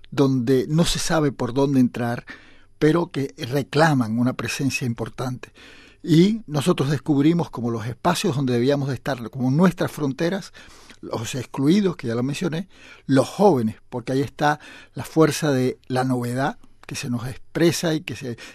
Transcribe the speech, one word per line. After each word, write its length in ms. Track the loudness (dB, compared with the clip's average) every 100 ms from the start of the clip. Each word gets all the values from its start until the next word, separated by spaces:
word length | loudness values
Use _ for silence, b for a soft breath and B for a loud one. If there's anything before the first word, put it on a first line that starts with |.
| -8
donde 540 | 0 2 2 2 2 2
no 160 | 2
se 160 | 2 0
sabe 320 | -2 0 0
por 200 | -2 -4
dónde 280 | 0 2 4
entrar, 440 | 2 0 -6 -6 -10 B B B B _
pero 320 | 2 4 0
que 240 | -4 -8 -8
reclaman 840 | -6 -4 -2 2 4 4 0 0
una 140 | 0
presencia 520 | -2 -6 -4 -4 -2 -4
importante. 680 | -4 -8 -6 -8 -8 -14 B B B B B
Y 380 | 4 6 6 2 -4
nosotros 420 | -2 0 0 0
descubrimos 640 | -2 0 2 4 2 -2
como 220 | -4 -4
los 120 | -4
espacios 520 | -6 -2 -2 0 -2 -2
donde 160 | 0
debíamos 340 | 2 2 0 -2
de 80 |
estar, 340 | -6 -6 -6 -8
como 220 | -4 0
nuestras 400 | 4 4 2 -4
fronteras, 600 | -2 -4 -2 -2 -4 -8 B B B B B
los 340 | -10 -8 -6
excluidos, 640 | -8 -8 0 4 4 2 -2
que 100 | -4
ya 80 |
lo 80 | -2
mencioné, 460 | -2 -4 -4 -4 -8 B B B 2
los 200 | 2 2
jóvenes, 480 | 4 4 4 0 -4 -10
porque 220 | -10 -2
ahí 80 | -2
está 400 | -2 0 0 0 B B B
la 80 | -12
fuerza 480 | -2 4 4 4 0
de 300 | 2 0 -4 -4
la 160 | -2
novedad, 540 | 0 -2 -2 -2 -4 -6 -18 -20 -14
que 80 |
se 160 | -10 -6
nos 160 | -6 -6
expresa 680 | -12 -10 0 2 2 -2
y 80 | -4
que 120 | -6
se, 240 | -10 -10 -12 B